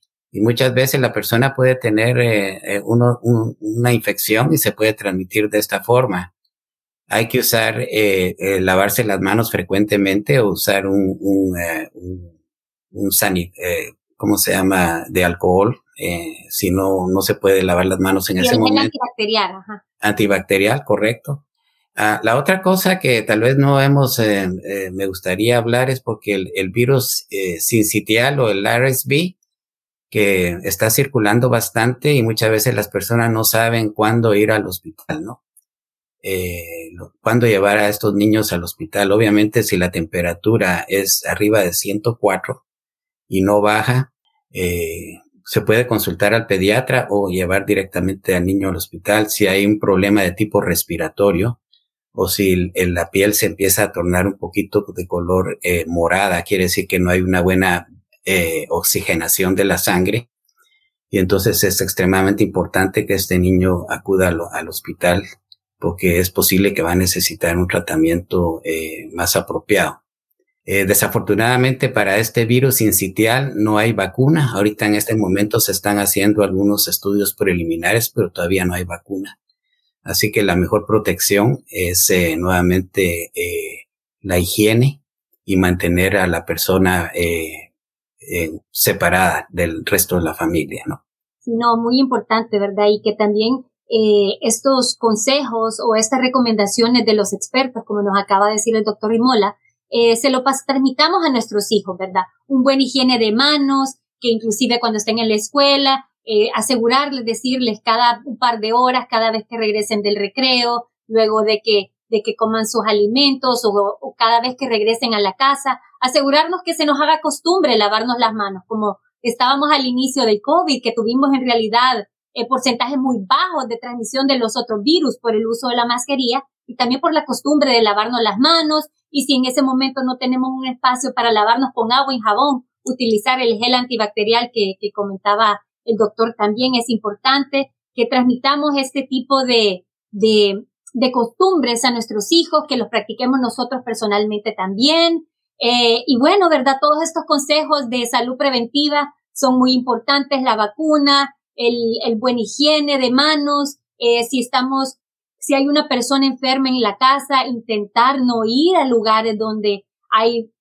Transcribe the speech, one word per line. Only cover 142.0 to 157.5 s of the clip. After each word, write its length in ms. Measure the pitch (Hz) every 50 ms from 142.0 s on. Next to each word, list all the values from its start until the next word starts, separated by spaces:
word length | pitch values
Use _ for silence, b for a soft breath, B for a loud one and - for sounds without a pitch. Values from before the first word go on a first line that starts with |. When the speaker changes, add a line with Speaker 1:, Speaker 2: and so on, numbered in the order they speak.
| 220 - 214 208 196 -
Speaker 2:
hijos, 340 | 330 339 320 - 320 302 302 -
que 80 | 262
los 120 | 240 214 -
practiquemos 500 | 233 214 - - 226 - 247 254 269 262
nosotros 420 | 247 220 - 254 247 247 269 254 -
personalmente 680 | 233 220 - 226 208 202 208 214 214 214 208 - 220 208
también. 680 | - 185 190 196 214 262 302 320 330 339 339 339 320 - _ _ _ _ _ _ -
Eh, 440 | 254 233 247 240 240 233 226 247 -
y 120 | 302 254 226
bueno, 300 | 269 330 403 415 359 330
¿verdad? 300 | 311 269 247 269 269 269
Todos 220 | 302 294 302 302
estos 220 | 330 330 - 330 330
consejos 640 | - 302 285 - - 294 311 302 302 302 285 254 226
de 180 | 247 247 240
salud 300 | 233 262 240 240 254 254
preventiva 800 | - 285 277 254 240 233 233 - 285 302 294 294 294 285 285 _ _ _ _
son 260 | _ - 269 254 254 254
muy 140 | 254 254
importantes, 680 | 254 247 247 254 233 226 - 277 285 285 277 - 277 262
la 140 | 262 240 214
vacuna, 800 | 214 208 208 - - 320 302 302 294 285 285 277 277 277 269 _ _ _ _ _
el, 440 | - 240 240 240 233 233 226 233 - -
el 120 | 240 226
buen 220 | 214 247 247 240 240
higiene 600 | 214 - - 269 285 302 311 302 294 285 277 262
de 120 | 254 233
manos, 640 | 247 277 294 311 311 294 285 285 285 285 285 285 - _ _ _ _ -
eh, 260 | 240 233 240 240 233
si 160 | 233 269 247
estamos, 580 | 226 - 269 254 254 269 269 269 269 262 - _ _ _ _ _ _ _ _ _
si 160 | - - 277
hay 140 | 269 277 285
una 180 | 285 302 294
persona 400 | 294 254 247 240 - 277 269 269
enferma 420 | 269 - - 269 254 269 269 269 262
en 120 | 254 254
la 160 | 220 202 196
casa, 500 | - 262 262 277 277 277 - 269 254 -
intentar 720 | 277